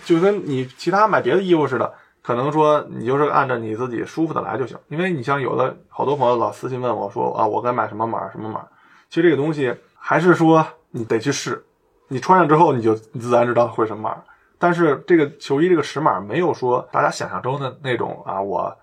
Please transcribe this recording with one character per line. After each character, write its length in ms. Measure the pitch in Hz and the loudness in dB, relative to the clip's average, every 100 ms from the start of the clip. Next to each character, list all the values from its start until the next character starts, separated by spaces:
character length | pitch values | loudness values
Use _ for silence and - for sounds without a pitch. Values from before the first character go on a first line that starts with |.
就 160 | - 165 | 0 2
跟 240 | 190 208 | 4 0
你 220 | 147 131 131 - | -2 -4 -6 -6
其 140 | 170 | -2
他 180 | 196 214 | 2 2
买 140 | 147 | 2
别 140 | 117 170 | 2 0
的 60 | |
衣 100 | 190 | 2
服 140 | 165 139 | 2 2
似 100 | 127 | -2
的， 160 | - - _ _ | -4 -6 _ _
可 100 | - | -4
能 180 | 120 143 | -2 0
说 320 | 151 151 147 - | 2 4 2 0
你 160 | 127 117 | -6 -2
就 140 | 143 | 0
是 60 | 151 | 2
按 220 | - 127 | 2 0
照 80 | 120 | -4
你 200 | 113 107 | -4 -6
自 120 | 127 | -6
己 160 | 117 | -6
舒 220 | - - 160 | -6 -4 -2
服 80 | |
的 80 | 127 | -2
来 160 | 98 107 | -4 -6
就 80 | 117 | -6
行。 100 | - _ | -10 _
因 100 | 147 | -4
为 140 | 185 | -4
你 100 | 160 | -2
像 180 | 117 143 | -2 -2
有 160 | 127 123 | -2 -2
的， 220 | 127 - _ | -2 -4 _
好 140 | - | -6
多 120 | 127 143 | -2 0
朋 120 | 123 | 2
友 80 | 120 | 2
老 140 | 104 | 0
私 160 | - 131 | -4 -8
信 140 | 127 | -4
问 140 | 123 107 | -4 -4
我 120 | 101 | -6
说， 240 | 123 123 123 | -4 -4 0
啊， 80 | 110 | 0
我 160 | 107 | 0
该 100 | 123 | -2
买 160 | 123 107 | -2 -4
什 80 | 104 | -4
么 120 | 113 | -4
码 100 | 107 | -4
儿， 140 | 90 | -8
什 80 | - | -10
么 100 | 107 | -10
码 80 | 104 | -10
儿。 100 | - _ _ _ _ | -14 _ _ _ _
其 120 | 170 | 2
实 0 | |
这 80 | 170 | 4
个 80 | 139 | 4
东 160 | 151 | 0
西 180 | 151 127 - _ | 0 -2 -4 _
还 260 | _ - 147 | _ 0 2
是 140 | 175 | 4
说 320 | 147 160 160 156 - _ | 6 6 6 4 -6 _
你 160 | 123 113 | -10 -2
得 140 | 113 | -2
去 120 | 127 | 0
试， 320 | 135 135 - _ _ _ _ _ | -4 -6 -8 _ _ _ _ _
你 120 | 131 | -8
穿 200 | - 185 | 2 4
上 100 | 156 | 6
之 60 | 156 | 6
后 180 | 170 | 4
你 80 | 131 | 4
就 140 | 110 110 | 2 0
自 400 | - 127 117 120 | -4 -10 0 2
然 100 | 120 | 4
知 80 | |
道 140 | 117 120 | 2 0
会 180 | 117 110 | 0 -4
什 100 | 107 | -2
么 60 | |
码 80 | 110 | -8
儿。 140 | - - _ _ _ | -8 -14 _ _ _
但 160 | 175 | 0
是 300 | 170 165 131 - | 2 2 0 2
这 100 | 175 | 2
个 140 | 139 - | 2 -4
球 240 | - 139 | -4 0
衣 80 | 180 | 2
这 60 | 165 | 2
个 80 | |
尺 160 | 143 - | 0 -2
码 200 | 156 92 | -2 -2
没 200 | 101 135 | -4 -2
有 120 | 180 | -2
说 380 | - 127 123 - | -2 -2 -2 -2
大 80 | 135 | -2
家 120 | 147 | -2
想 180 | - 110 | -2 -8
象 100 | 95 | -6
中 160 | 120 139 | -6 -6
的 180 | 131 123 | -8 -8
那 120 | 135 117 | -6 -4
种 280 | - - - | -4 -6 -8
啊， 160 | 92 | -6
我 340 | 101 87 92 - | -4 -4 -6 -8